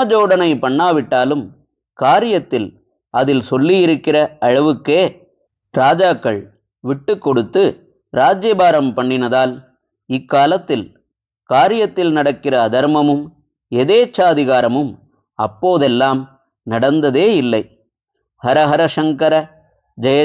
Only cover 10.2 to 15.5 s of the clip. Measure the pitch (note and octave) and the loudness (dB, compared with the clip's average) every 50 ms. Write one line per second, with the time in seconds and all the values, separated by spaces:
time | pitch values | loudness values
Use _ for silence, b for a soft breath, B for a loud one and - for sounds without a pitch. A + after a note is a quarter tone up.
10.2 | C3 - D3 C#3 C#3+ D3+ F3+ F#3 F#3 - C#3+ A2+ F#2 - _ _ _ _ _ _ | -6 -2 0 2 2 2 0 -2 -4 -4 -6 -6 -6 -10 _ _ _ _ _ _
11.2 | _ _ _ _ _ - B2+ C#3 E3 G3 A3+ A3+ G#3 F#3+ - F#3 F3 E3 D#3 D3+ | _ _ _ _ _ -2 0 2 2 2 2 0 -2 -4 -2 -2 -2 0 0 0
12.2 | C#3 C#3+ C3 - - C#3+ C3 B2 A#2+ C3+ A#2 C3 C#3+ D3 D3+ D3+ D3 C#3+ C#3+ C#3+ | 0 -2 -2 -4 -4 -2 0 0 0 0 0 0 0 0 0 2 2 0 0 -2
13.2 | D3 D#3+ _ _ _ _ _ _ _ - A#2+ A#2+ C3+ D#3 G#3 A#3 B3 A#3+ - G3+ | -4 -10 _ _ _ _ _ _ _ -6 -2 -2 0 2 2 2 2 0 0 0
14.2 | F#3 F3 D#3+ D3 C#3 B2+ C3 B2 A#2+ A#2 B2 C#3+ D3 B2 - - _ _ _ _ | 0 2 2 0 0 0 0 0 0 0 -2 -2 -4 -6 -8 -14 _ _ _ _
15.2 | _ _ _ - G#2+ G#2+ | _ _ _ -6 -6 -6